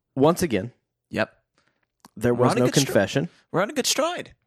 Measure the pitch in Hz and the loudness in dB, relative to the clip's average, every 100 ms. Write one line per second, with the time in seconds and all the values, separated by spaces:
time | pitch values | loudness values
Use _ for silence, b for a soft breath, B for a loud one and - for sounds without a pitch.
0 | _ - 143 170 175 104 117 - _ _ | _ 2 2 2 0 -2 -4 -10 _ _
1 | _ 98 107 _ _ _ _ _ _ _ | _ -6 -6 _ _ _ _ _ _ _
2 | - - 120 120 123 208 123 - 135 110 | -20 -4 0 2 2 2 2 0 0 0
3 | 95 - 170 b _ - 226 302 233 - | 0 0 -4 b _ -4 -4 -4 -4 -2
4 | 320 359 - _ | -2 -6 -12 _